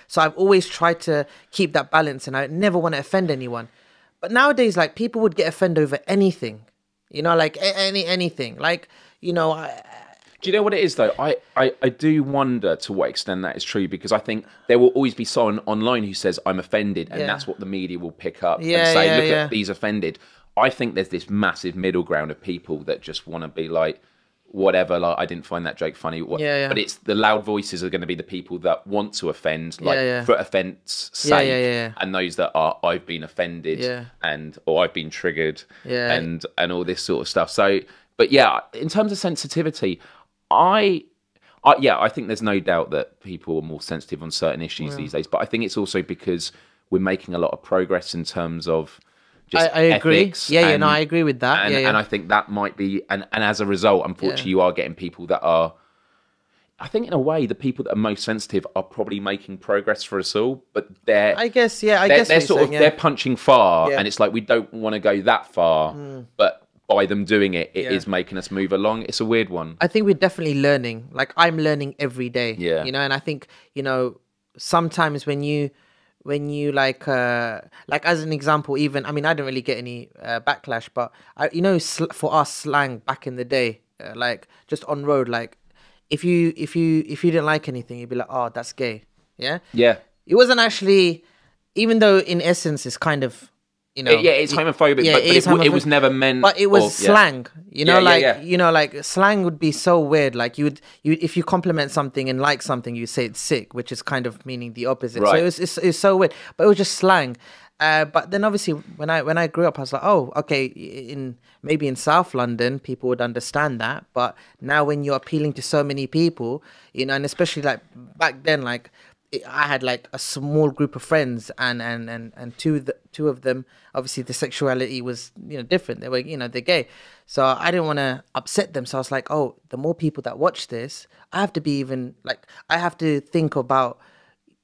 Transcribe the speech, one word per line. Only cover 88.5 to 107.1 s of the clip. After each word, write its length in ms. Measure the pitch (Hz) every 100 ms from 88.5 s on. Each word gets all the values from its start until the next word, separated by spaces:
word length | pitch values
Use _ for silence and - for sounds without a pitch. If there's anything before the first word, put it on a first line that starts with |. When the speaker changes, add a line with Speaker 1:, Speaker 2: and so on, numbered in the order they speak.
Speaker 1:
that's 240 | 117 120
gay." 300 | - 123 107 _ _ _ -
Yeah? 220 | 127 175 _
Speaker 2:
Yeah. 240 | 117 120 110 _ _ -
Speaker 1:
It 80 |
wasn't 260 | 214 247 240
actually, 640 | 226 - 196 196 180 160 _ _ _ _ _
even 260 | - 226 226
though 180 | 214 190
in 240 | - 175
essence 420 | 170 175 160 147
it's 140 | 127 -
kind 260 | 165 143
of 260 | 127 - - _ _ _ _
you 80 | 135
know, 80 | 131
Speaker 2:
It, 100 | 156
yeah, 80 | 175
it's 200 | 143 151
Speaker 1:
it, 60 | 151
Speaker 2:
homophobic, 460 | 160 - 151 135
Speaker 1:
yeah, 80 | 156
Speaker 2:
but, 80 | 139
Speaker 1:
it 60 | 156
Speaker 2:
but 80 | 175
Speaker 1:
is 100 | 180
Speaker 2:
it 40 |
w-, 140 | 170
it 80 | 151
was 120 | 147
Speaker 1:
homophobic. 40 | 147
Speaker 2:
never 220 | 147 135
meant 300 | 131 135 127
Speaker 1:
But 160 | 196 185
it 80 | 202
was 160 | 202
Speaker 2:
or, 40 | 202 -
yeah. 40 | 196
Speaker 1:
slang, 340 | 214 180 127 117 160 190
you 140 | 135
know, 100 | 160
Speaker 2:
Yeah, 40 | 185
yeah, 60 | 180
Speaker 1:
like, 120 | 170
Speaker 2:
yeah. 180 | 131 139
Speaker 1:
you 160 | 165 180
know, 160 | 170
like, 320 | 160 143 139
slang 380 | - 185 196 208
would 140 | 175 151
be 120 | 156
so 280 | 143 180 175
weird. 340 | 143 151 135
Like, 220 | 120 120 147
you 60 |
would, 160 | 147 139 - -
you, 160 | 147 160
if 160 | 160 180
you 60 |
compliment 460 | - 180 185 160 143
something 380 | 156 139 139 131
and 100 | 127
like 220 | 143 139
something, 320 | - 123 120 117
you 100 | 117
say 200 | - 117
it's 140 | -
sick, 340 | - 131 -
which 180 | 120 120
is 80 | 120
kind 240 | - 131 123
of 180 | 104 131
meaning 260 | 127 120
the 140 | 110 123
opposite. 320 | 131 120 117
So 40 |
Speaker 2:
Right. 160 | 202 175
Speaker 1:
it 40 |
was, 140 | 175 160
it's, 180 | 175 -
it's 200 | 185 160
so 180 | 196 190
weird, 160 | 170 - - -
but 80 |
it 20 | 214
was 100 | 196
just 160 | 185
slang. 420 | - 185